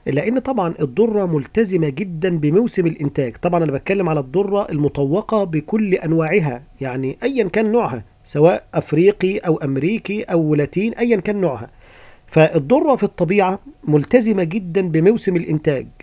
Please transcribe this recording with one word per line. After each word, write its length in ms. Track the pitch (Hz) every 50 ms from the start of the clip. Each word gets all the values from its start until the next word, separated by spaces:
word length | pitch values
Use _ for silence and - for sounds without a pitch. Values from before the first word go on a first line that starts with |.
| -
لأن 340 | - 135 147 143 208 247 262
طبعا 340 | 247 269 269 220 180 165 170 -
الضرة 460 | 156 131 120 190 226 233 214 208 190
ملتزمة 640 | 175 160 147 127 - - 214 226 180 190 170 156 147
جدا 480 | 131 151 208 190 165 156 180 185 175
بموسم 500 | 160 147 147 156 202 247 220 - 190 175
الإنتاج. 480 | 165 160 - 147 147 - - 135 117 -
طبعا 280 | - - 175 175 170 165
أنا 80 | 151
بتكلم 380 | 135 143 - - 196 202 180 165
على 100 | 160 151
الضرة 480 | 135 131 135 185 202 196 202 202 - -
المطوقة 760 | 170 143 147 139 - 143 139 135 160 208 214 - 220 214 196
بكل 500 | 175 156 156 - - 214 220 214 196 180
أنواعها، 720 | - - 151 160 165 160 151 180 208 160 143 123 123 - - - -
يعني 360 | 135 127 123 135 131 135 - - -
أيا 200 | 269 277 247 202
كان 280 | 170 - 214 220 208
نوعها، 320 | 220 240 202 147 127 113 - - _ _ _
سواء 380 | - - 147 156 170 208 - - _ -
أفريقي 640 | 160 - - 147 156 180 202 208 - 185 185 202
أو 200 | - - 180 156
أمريكي 680 | - 156 139 135 135 143 185 226 220 - - 202 214 -
أو 320 | - 185 170 160 151 151
لاتين، 380 | 147 147 131 - 180 208 226 -
أيا 220 | - 240 240 226
كان 260 | 190 - 208 202 202
نوعها. 280 | 180 156 127 104 117 - - - - - - - - - - - _
فالضرة 680 | - - 160 156 160 170 160 135 143 254 302 330 302 254
في 80 | 185 208
الطبيعة 560 | 196 - - 175 160 202 202 185 185 190 - - - - _ -
ملتزمة 600 | 202 147 147 139 - - 262 214 226 208 190 175
جدا 380 | 156 180 226 185 170 165 196
بموسم 540 | 185 175 156 160 160 202 233 226 - 196 180
الإنتاج، 520 | 170 - 165 156 147 - 156 143 127 - - - -